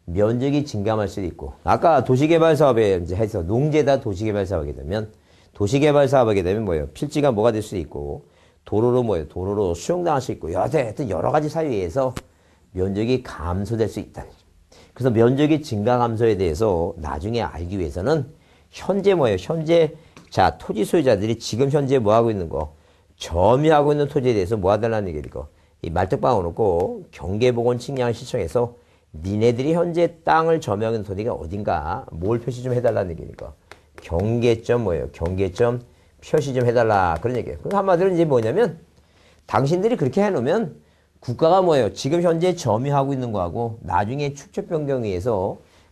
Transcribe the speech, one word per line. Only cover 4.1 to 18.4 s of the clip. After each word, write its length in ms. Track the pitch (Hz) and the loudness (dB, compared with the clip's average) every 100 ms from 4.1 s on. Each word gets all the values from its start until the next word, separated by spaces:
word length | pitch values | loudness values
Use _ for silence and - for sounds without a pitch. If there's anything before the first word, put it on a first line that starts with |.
| 92 110 101 92 | -4 -2 -2 -2
사업하게 280 | 90 73 | -2 -4
되면, 380 | 65 71 107 107 - _ _ _ | -8 -6 -6 -6 -12 _ _ _
도시개발 540 | - 101 135 147 143 139 | -4 0 2 4 4 4
사업하게 360 | 139 113 98 | 4 4 2
되면 200 | 87 104 | 2 0
뭐예요? 240 | 104 80 71 | 0 -2 -4
필지가 440 | - 147 160 139 | -8 -6 0 0
뭐가 200 | 104 117 | 2 2
될 100 | 107 | 0
수도 160 | 104 98 | -4 -8
있고, 480 | 76 71 73 - - _ _ _ | -8 -10 -10 -10 -14 _ _ _
도로로 400 | - 101 123 123 | -4 0 2 2
뭐예요? 240 | 117 87 76 | 0 -2 -4
도로로 460 | 92 95 101 95 | -6 -2 0 0
수용당할 480 | 85 - 180 175 139 | -2 -2 -2 0 -2
수 100 | 123 | -4
있고, 220 | 104 80 | -8 -6
여하튼, 320 | 87 117 151 117 | -2 0 0 -2
하여튼 240 | 107 127 | -6 -6
여러 220 | 85 120 | 0 2
가지 180 | 147 151 | 2 0
사유에 220 | 165 160 107 | -2 -2 -2
의해서 400 | 87 135 131 127 - _ _ _ _ | -2 0 -2 -4 -14 _ _ _ _
면적이 520 | 90 95 98 113 127 | -4 -2 0 0 0
감소될 680 | - - 82 92 101 110 104 | -2 -8 -4 -4 -2 -2 -2
수 100 | - | -2
있다. 260 | - - - - _ _ _ - - | -10 -14 -18 -20 _ _ _ -20 -20
그래서 160 | - 127 | -4 0
면적의 520 | 110 117 135 151 156 | 4 4 4 2 0
증가 360 | 151 107 107 123 | -2 -2 0 2
감소에 400 | 117 110 117 95 | 0 2 2 2
대해서 560 | 90 78 110 85 85 - | 0 0 0 0 -2 -6
나중에 440 | 76 73 98 117 | -8 -6 -4 -4
알기 360 | 90 78 87 98 | -4 -6 -8 -6
위해서는 480 | 80 87 107 160 - - | -4 -4 -2 -2 -2 -12